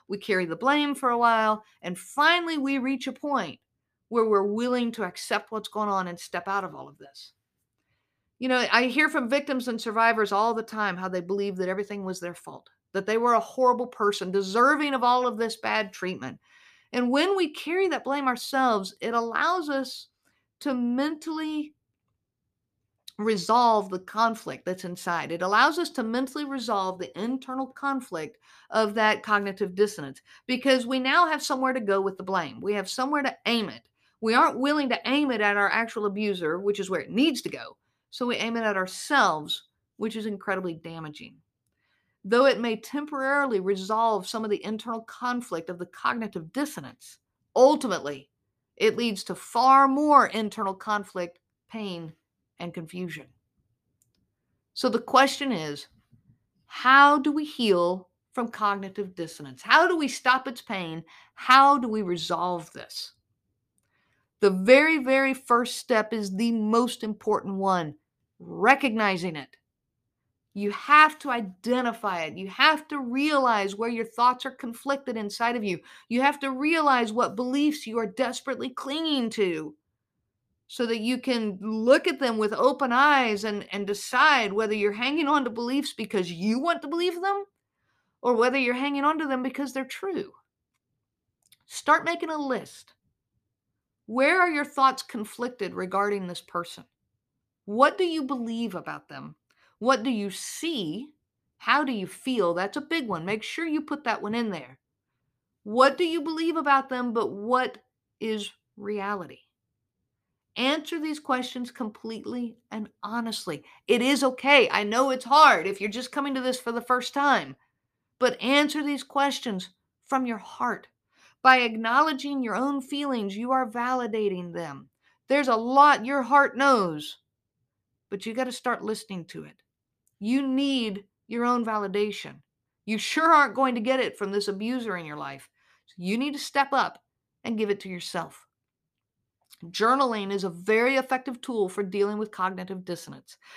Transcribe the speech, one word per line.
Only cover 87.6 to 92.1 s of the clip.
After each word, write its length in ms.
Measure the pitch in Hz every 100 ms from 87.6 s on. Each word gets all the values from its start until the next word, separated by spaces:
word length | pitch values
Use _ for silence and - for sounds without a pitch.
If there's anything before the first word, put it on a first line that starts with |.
| _ _ _ _ _ _
or 140 | 240 226
whether 220 | 247 277
you're 160 | 240
hanging 300 | 247 285 277
on 160 | 285 311
to 80 | 294
them 160 | 262
because 300 | 254 262 277
they're 100 | 269
true. 480 | 262 - - 339 - _ _ _ _ _ _ _ _ _ _ _ _ _ _
Start 400 | - - 311
making 240 | 330